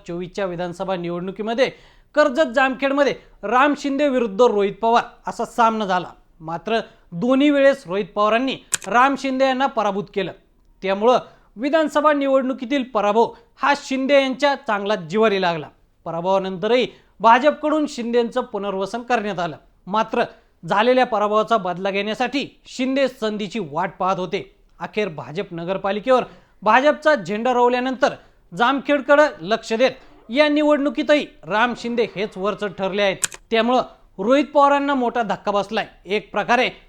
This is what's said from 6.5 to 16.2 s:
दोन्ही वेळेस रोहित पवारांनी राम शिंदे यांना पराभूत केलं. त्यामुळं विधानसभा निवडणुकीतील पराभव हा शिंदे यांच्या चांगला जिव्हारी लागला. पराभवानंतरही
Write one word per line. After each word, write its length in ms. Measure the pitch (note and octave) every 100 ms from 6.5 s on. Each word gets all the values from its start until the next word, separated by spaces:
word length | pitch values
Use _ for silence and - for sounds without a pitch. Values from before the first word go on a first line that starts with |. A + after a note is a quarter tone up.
| E3+ G#3+ A3+ - - _
दोन्ही 360 | E3+ A#3+ C4 D4
वेळेस 320 | C#4+ C4+ C4+ E3
रोहित 200 | F#3+ G#3+
पवारांनी 500 | G#3 G#3+ A3+ C4 F#3 - - F#3+
राम 280 | A3 C4+ C#4
शिंदे 280 | C4+ C4 C4+
यांना 200 | C4 C4+
पराभूत 380 | A#3+ G#3 G3 -
केलं. 180 | G3 F3 - _ _ _ _
त्यामुळं 360 | F#3 G3 A3+ A#3 - - _ G3
विधानसभा 560 | C#4 D#4+ D4+ D4+ D4+
निवडणुकीतील 720 | D4 C#4 C4+ C4 C4 A#3 C#4+
पराभव 480 | B3 G#3+ G#3 G#3+ A#3 - _ _
हा 160 | C4+ C4+
शिंदे 360 | - C4 C4+
यांच्या 400 | C#4 C4+ C4 C#4+ C4+
चांगला 380 | - G#3 G3+ G#3+
जिव्हारी 440 | D#3+ G#3 A3 G3
लागला. 260 | F3+ E3 C#3+ - _ _ E3+
पराभवानंतरही 800 | E3